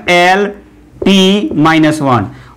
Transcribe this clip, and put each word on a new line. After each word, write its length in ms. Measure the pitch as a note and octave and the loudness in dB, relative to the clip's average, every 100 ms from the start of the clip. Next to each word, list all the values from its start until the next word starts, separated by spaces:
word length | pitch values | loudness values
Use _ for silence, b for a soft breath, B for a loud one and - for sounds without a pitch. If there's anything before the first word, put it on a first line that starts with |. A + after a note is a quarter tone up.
| - | -2
एल 360 | F3 F3+ F#3+ G3+ - - - - - | 0 2 0 -2 -8 -20 -20 -20 -6
टी 460 | - G3 F#3+ G3+ - D#3+ | 0 2 2 0 -2 -2
माइनस 440 | D#3 D#3+ D#3 D#3 | 0 2 0 -2
वन। 240 | C#3 A#2+ G2 B B | -2 -2 -4 B B